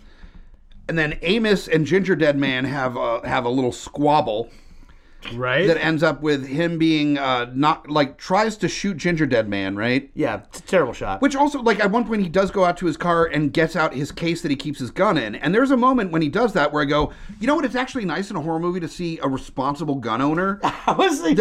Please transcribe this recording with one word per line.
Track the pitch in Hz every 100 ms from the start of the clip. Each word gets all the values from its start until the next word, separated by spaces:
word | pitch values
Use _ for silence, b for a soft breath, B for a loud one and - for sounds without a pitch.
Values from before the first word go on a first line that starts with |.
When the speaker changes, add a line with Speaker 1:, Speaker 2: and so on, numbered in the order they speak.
| b b b b b b - - -
Speaker 1:
And | 165
then | 151 160
Amos | 170 226 220 196 -
and | 160 139
Ginger | 190 185
Dead | 151 151 139
Man | 139 127 131
have | 139 127 123
a, | 120 117 127
have | 131 120
a |
little | 131 123
squabble | 120 - 139 147 151 147 107 - b b b b b b b -
Speaker 2:
Right. | 120 123 139 185
Speaker 1:
that | 156
ends | 160 156
up | 160 143
with | 151 139 135
him | 143 170 165
being, | 160 156 147 143
uh, | 135 123 120
not, | 131 151 160 143
like, | 151 139 -
tries | - 190 226 214
to | 170
shoot | - 202 156
Ginger | 175 160
Dead | 139 117 107
Man, | 101 95
right? | 101 117 131 139
Speaker 3:
Yeah, | - 135 101 -
t-, | - -
terrible | 185 123
shot. | - 107 95
Speaker 1:
Which | 277
also, | 269 294 285
like, | 226 214
at | 202
one | 233
point | 208 220
he | 175
does | 180 190
go | 202 175
out | 196
to | 175
his | 147
car | 175 165
and | 165 147 143
gets | 160 165
out | 175 156
his | 131 143
case | - 165 170
that | 151
he | 135
keeps | 151 139
his | 117
gun | - 208 156
in. | 107 117
And | 147
there's | 214 269
a | 247
moment | 262 254 190
when | 160
he | 147
does | 196 240
that | 180 143
where | 147
I |
go, | 143 147 139 B B -
"You | 240
know |
what? | 311
It's | 254
actually | 254 254 254
nice | 185 156 196
in | 185
a |
horror | 160 160
movie | 175 185
to | 156
see | - 170 160
a | 139
responsible | 131 - - 135 143 156
gun | 135 113 113
owner." | 143 160 196 202
Speaker 3:
<laughs> |
I | - - -
was | - 381 285
thinking | 339 208